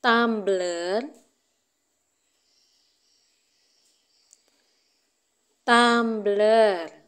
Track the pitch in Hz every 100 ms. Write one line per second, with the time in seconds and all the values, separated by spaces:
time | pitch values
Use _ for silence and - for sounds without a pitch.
0 | 247 226 233 220 190 185 180 170 175 202
1 | 285 - _ _ _ _ _ _ _ _
2 | _ _ _ _ _ _ _ _ _ _
3 | _ _ _ _ _ _ _ _ _ _
4 | _ _ _ _ _ _ _ _ _ _
5 | _ _ _ _ _ _ - 233 240 233
6 | 233 220 202 202 214 226 220 185 160 -